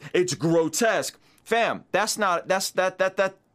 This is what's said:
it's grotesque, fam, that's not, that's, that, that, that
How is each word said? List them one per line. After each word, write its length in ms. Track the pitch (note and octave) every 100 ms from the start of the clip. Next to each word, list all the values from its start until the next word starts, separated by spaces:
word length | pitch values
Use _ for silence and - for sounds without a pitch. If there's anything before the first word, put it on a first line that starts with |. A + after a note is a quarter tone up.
| -
it's 220 | F3+ F3+
grotesque, 840 | C#3+ E3 E3 D#3+ - A3+ F3+ - - _ _
fam, 420 | - A3+ F#3+ G2+ -
that's 280 | F3+ A3 -
not, 280 | G3 E3+ -
that's, 240 | F#3+ -
that, 260 | - F#3 F#3
that, 180 | F#3 F#3+
that 200 | F#3+ - _